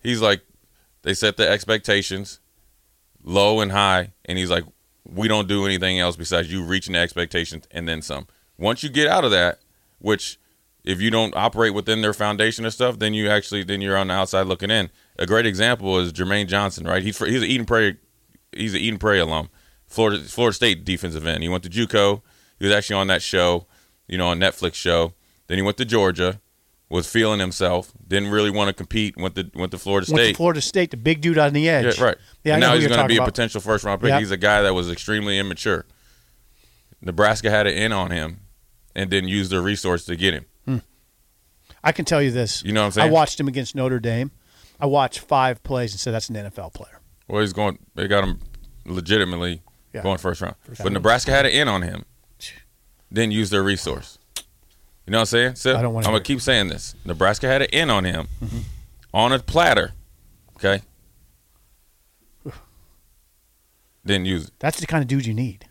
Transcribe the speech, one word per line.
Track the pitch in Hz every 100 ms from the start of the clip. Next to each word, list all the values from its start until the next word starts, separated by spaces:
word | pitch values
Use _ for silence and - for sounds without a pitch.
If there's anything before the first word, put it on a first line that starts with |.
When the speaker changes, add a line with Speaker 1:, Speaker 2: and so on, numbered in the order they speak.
Speaker 1:
He's | 120 120
like, | 110 101 _ _ _ _ _ _
they | -
set | 95 107 101
the | 95
expectations | 101 95 110 - 101 - 95 101 - _ _ _ _ _ _ _ _
low | - 95 101 110
and | 104
high, | 98 101 92 87 _
and | - 92
he's | 90
like, | 87 76 _ _ _
"We | - 87 107
don't | 107 95
do | 101 98
anything | 95 92 92
else | 87 80
besides | 82 87 85
you | 92
reaching | 85 95 92
the | 87
expectations | 85 - 85 87 82 80 _
and | - 85
then | 80
some." | 73 69 - _ _ -
Once | 92 123
you | 151
get | 131 151
out | 180
of | 139
that, | 95 87 - _ _ _ _
which | 104 104 - - _ _ _ _
if | - 92
you | 110
don't | 113 113 -
operate | 113 104 113
within | 101 98 110
their | 107
foundation | 104 104 104 110 113
of | 113
stuff, | - 123 117
then | 107
you | 107 104
actually, | 104 - 104
then | 92 101
you're | 98 98
on | 95
the |
outside | 92 92 95 95
looking | 92 98
in. | 110 92 _ _ -
A | 90
great | 110
example | 113 95 113 120 98 92
is | 87
Jermaine | 80 90 101 98
Johnson, | 98 101 90 87
right? | 92
He's | 95 101
fr-, | 80
he's | 123
an | 101
Eden | 127 113
Prairie, | 113 104 - _ _ _ _ _
he's | - 110
an | 98
Eden | 110 104
Prairie | 107 98
alum, | 82 80 80 _ _ _ _
Florida, | - 110 101
Florida | 71 - 117
State | 98 117 87
defensive | 85 90 90 78 80
end. | 80
He | 82
went | 90
to | 90
juco. | 95 113 107 101 104 _ _ _ _
He | 98
was |
actually | 101 101 101
on | 95
that | 90
show, | - 95 87 87 87 _ _ _ -
you | 90
know, | 87
a |
Netflix | 85 92 - 87
show. | - - 85 85 - _ _ _
Then | 90
he |
went | 98 101
to |
Georgia, | 120 113 95 87 90 104 _ _ _ _ _
was | 87 80
feeling | 117 110 104
himself, | 92 - 92 90 - - -
didn't | 95 101
really | 104 104
wanna | 104 101
compete, | 95 92 110 107 -
went | 92 98
to, | 87
went | - 90
to | 92
Florida | 98 98 92
Speaker 2:
Went | 156
to | 117
Speaker 1:
State. | -
Speaker 2:
Florida | 170 156
State, | - 196 175
the | 123
big | 127 160
dude | 165 156
on | 147
the | 147 160
edge. | 156 120 -
Speaker 1:
Yeah, |
right. | 123 - - -
Speaker 2:
Yeah, | 151
I | 151
Speaker 1:
And |
Speaker 2:
know | 127
Speaker 1:
now |
Speaker 2:
who | 123
Speaker 1:
he's |
Speaker 2:
you're | -
Speaker 1:
gonna | 120
Speaker 2:
talking | 131
Speaker 1:
be | 113
a |
Speaker 2:
about. | 123
Speaker 1:
potential | 117 113 107
first | 107 107
round | 104 98
pick. | 120
Speaker 2:
Yep. | 139
Speaker 1:
He's | 104
a | 95
guy | 104 104
that | 101
was | 92 87
extremely | 85 - 107 104 98
immature. | 98 87 110 85 - _ _ _ _ _ _ _ _ _ _ _
Nebraska | 92 85 104 110 107
had | 107 101
an |
in | 90 110
on | 104 87
him | 87 78 92 - _ _ _ _
and | - 95
didn't | 98 92
use | 101 95
their | 92
resource | 90 101 92 87 -
to | 87
get | 95
him. | 78 - _ -
Speaker 2:
Hmm. | 127 - _ _ _ _ _ _ _ _ -
I | -
can | 170
tell | 160 160
you | 143
this. | 123 113 -
Speaker 1:
You | 95
know | 107
what | 104 208
I'm |
Speaker 2:
I |
Speaker 1:
saying? | 156
Speaker 2:
watched | 160 151 -
him | 139
against | 131 123
Notre | 135 131 127
Dame. | 117 117 135 - _ _ - _
I | 143
watched | 143 131 -
five | - 143 131 123
plays | - 131 117
and | 98
said, | -
"That's | 113 -
an | 107
N | 101
F | 101
L | 92
player." | - - - _ _ -
Speaker 1:
Well, | 104
he's | 107
going, | 92 104 - -
they | - 98
got | 101
him | 95 87 - - - -
legitimately | - 90 85 107 92 87 87 85 _ _ _
Speaker 2:
Yeah. | 110
Speaker 1:
going | 98 92
first | 92 85
round. | 87 -
Speaker 2:
First | - 120
Speaker 1:
But | 90
Speaker 2:
round. |
Speaker 1:
Nebraska | 98 101 120 131
had | 135 139
an |
in | 135 143
on | 98
him. | 87 87 - _ _ _ - - _ _ _ _ _
Didn't | 101 113
use | 107 104
their | 98
resource. | 98 95 - 67 - - _ - - _ _ _ _ _ -
You |
know | 110
what |
I'm | 110
saying? | 117 127 123
So, | 131 123
Speaker 2:
I |
don't | 120
wanna | 113 104
Speaker 1:
I'm |
Speaker 2:
hear | 110
Speaker 1:
gonna |
Speaker 2:
it. |
Speaker 1:
keep | - 135
saying | 135 120 95
this. | 78 - -
Nebraska | 90 82 95 104 127
had | 135
an | 139
in | 147 160
on | 104
him | 92 85 78 -
Speaker 2:
Mm-hmm. | 110 117 - - - - -
Speaker 1:
on | 95 117
a | 131
platter. | - 156 170 110 - - - _ - _ _ -
Okay? | 98 98 - _ _ _ _ _ _ _ _ _ _ _ _ _ _ _ 143 - - _ _ _ _ _ _ _ _ _ _ _ _ _
Didn't | - 98 92
use | 90 76
it. | _
Speaker 2:
That's | - -
the | 165
kind | 160
of | 127
dude | 139 117
you |
need. | 110 127 95 -